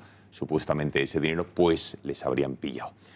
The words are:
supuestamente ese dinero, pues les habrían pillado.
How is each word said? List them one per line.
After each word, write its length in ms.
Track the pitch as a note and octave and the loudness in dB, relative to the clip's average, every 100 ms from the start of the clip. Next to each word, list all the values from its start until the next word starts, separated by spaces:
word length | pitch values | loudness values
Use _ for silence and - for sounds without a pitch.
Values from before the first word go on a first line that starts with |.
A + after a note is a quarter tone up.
| - - - | -8 -20 -20
supuestamente 720 | - D2+ D#2 - D2+ D2+ C#2 | -10 -2 -2 0 0 0 0
ese 180 | C2+ D#2+ | 0 0
dinero, 260 | D#2 E2 - | 0 0 -2
pues 420 | - F2 E2 - - | 4 4 4 0 -6
les 240 | C#2+ C#2 C2+ | -8 -4 -2
habrían 300 | B1+ C#2 C2 | 0 0 -2
pillado. 360 | C#2+ B1 - - - | -8 -8 -10 -14 -20